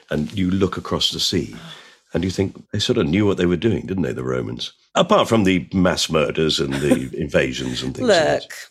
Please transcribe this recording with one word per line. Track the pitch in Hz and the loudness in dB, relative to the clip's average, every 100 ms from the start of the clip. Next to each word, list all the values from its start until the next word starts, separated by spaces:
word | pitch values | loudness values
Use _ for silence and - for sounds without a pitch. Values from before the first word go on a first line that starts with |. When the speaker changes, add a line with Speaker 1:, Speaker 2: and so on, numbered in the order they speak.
| - | -6
Speaker 1:
and | 76 76 101 | -4 -2 -2
you | 90 | 0
look | 95 92 - | 0 0 -2
across | - 85 - | -4 -2 -2
the | 82 | -2
sea. | - 92 - 78 82 - - _ _ | -2 -2 -4 -10 -18 -20 -20 _ _
And | 85 | -2
you | 92 | -2
think, | 90 98 - - | 0 -2 -6 -8
they | 104 | -2
sort | - 117 | 0 0
of | 78 | 2
knew | 90 104 | 2 2
what | 92 | 2
they | 90 | 2
were | 87 | 2
doing, | 110 80 64 | 0 0 -2
didn't | 92 | -4
they, | 69 | -4
the | 58 | -4
Romans? | 64 64 55 58 - - _ | -4 -4 -4 -8 -12 -14 _
Apart | - 185 208 117 | 0 4 4 4
from | 117 | 4
the | 95 92 - | 4 2 2
mass | 95 90 80 - | 2 2 2 0
murders | 80 71 80 78 73 | 0 2 0 0 0
and | 71 | -2
the | 67 - 85 65 | 0 2 2 0
Speaker 2:
<laughs> | - | -6
Speaker 1:
invasions | 76 85 67 62 64 62 | -2 0 0 -2 -6 -6
and | - | -6
things | - 247 | -2 2
like | 180 | 4
that. | 151 139 | 2 0
Speaker 2:
Look, | - - - | -6 -16 -4